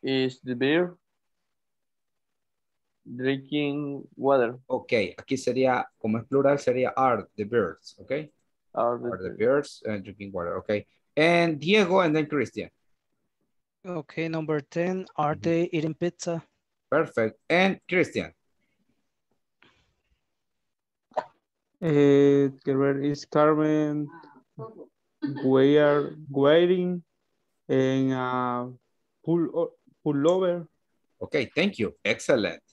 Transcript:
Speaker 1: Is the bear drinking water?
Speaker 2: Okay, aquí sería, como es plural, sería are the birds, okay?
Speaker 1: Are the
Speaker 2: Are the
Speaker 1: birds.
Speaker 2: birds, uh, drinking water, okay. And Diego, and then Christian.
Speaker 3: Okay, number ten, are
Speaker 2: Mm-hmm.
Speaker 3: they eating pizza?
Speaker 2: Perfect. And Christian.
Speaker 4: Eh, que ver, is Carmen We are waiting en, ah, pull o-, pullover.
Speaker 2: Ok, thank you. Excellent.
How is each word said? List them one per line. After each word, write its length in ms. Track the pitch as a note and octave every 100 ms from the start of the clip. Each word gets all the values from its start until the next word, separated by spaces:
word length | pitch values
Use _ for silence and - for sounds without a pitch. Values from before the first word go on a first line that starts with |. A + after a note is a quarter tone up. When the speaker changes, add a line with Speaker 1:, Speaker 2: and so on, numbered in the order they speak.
Speaker 1:
Is 360 | B2+ C3+ C3 C3
the 100 | -
bear 400 | B2 C3+ D#3 F3 F3 _ _ _ _ _ _ _ _ _ _ _ _ _ _ _ _ _ _ _ _
drinking 1000 | - B2 C3 C3+ C3+ D3 D3 C#3+ D3 C#3 - -
water? 420 | C3 C#3 A#2 B2+ _
Speaker 2:
Okay, 460 | B2+ - A#2+ F#2 -
aquí 180 | - C3
sería, 480 | - B2 C3 B2 - _
como 200 | A2 A2+
es 60 | A2+
plural, 320 | C3+ C#3 C#3+
sería 340 | - B2 B2
are 320 | - C3 A2+ F2+ -
the 80 |
birds, 520 | G#2 A#2 F#2+ D#2+ - -
okay? 320 | F#2+ C#3 D#3 _ _ _ _
Speaker 1:
Are 240 | - A#2 A#2+
the 100 | A#2+
Speaker 2:
Are 100 | F#2+
the 80 | F#2
Speaker 1:
birds. 80 | -
Speaker 2:
birds, 440 | A2+ C#3 D3 - A2
uh, 80 | G#2
drinking 280 | F#2+ G2 G2+
water, 260 | F#2+ E2+ F2
okay. 280 | - G#2 G2+ _ _ -
And 420 | D#3+ E3+ E3+ D3+
Diego, 420 | D3 G#3+ F#3 F#3+
and 140 | F3
then 120 | D3+ D3+
Christian. 420 | D3 A2 - E2+ _ _ _ _ _ _ _ _ _ _ _ F#3+
Speaker 3:
Okay, 420 | F3 D3 - E3
number 320 | D#3+ D#3 D3+
ten, 460 | C#3+ E3+ E3+ F#3 F#3 -
are 180 | D3+
Speaker 2:
Mm-hmm. 60 | D3+
Speaker 3:
they 260 | E3 E3 F3
eating 220 | E3 D#3
pizza? 480 | D#3 F3 - - E3 - _ _ _ _
Speaker 2:
Perfect. 480 | D3 D#3+ - A2 - _
And 320 | E3 F#3+ F#3 _
Christian. 440 | F3+ D3+ - D#2+ _ _ _ _ _ _ _ _ _ _ _ _ _ _ _ _ _ _ _ _ _ _ _ _ _ _ _ _ - - _ _ _ _ _
Speaker 4:
Eh, 680 | E3+ D3 C#3+ C#3 C#3+ C#3 C#3 C3+
que 120 | -
ver, 280 | C3+ C#3 C#3
is 220 | C#3+ D3 -
Carmen 800 | D3+ D3+ D3+ D#3 D3+ D3+ D3 D3 - - - _ - A3 A3 - _ _ _ D4 C#3
We 340 | C3 C3+ C#3 D3
are 380 | D3 D3 C#3+ D#3 D#3
waiting 760 | C3+ C#3 D#3+ F3 F#3 F3+ F3+ - _ _ _ _ _ _
en, 440 | C3+ C3 C3+ C3
ah, 560 | C3 B2+ B2+ B2 B2 B2 B2 _ _ _ _
pull 280 | - E3+ D#3+
o-, 240 | D#3+ E3 _ _ _
pullover. 640 | - C#3+ D3+ F#3 F#3 F3 E3 _ _ _ _ _
Speaker 2:
Ok, 180 | - D3+ A#2
thank 200 | - F#3+ G3
you. 160 | G2 -
Excellent. 600 | - A#2 - C3+ F#2+ E2 _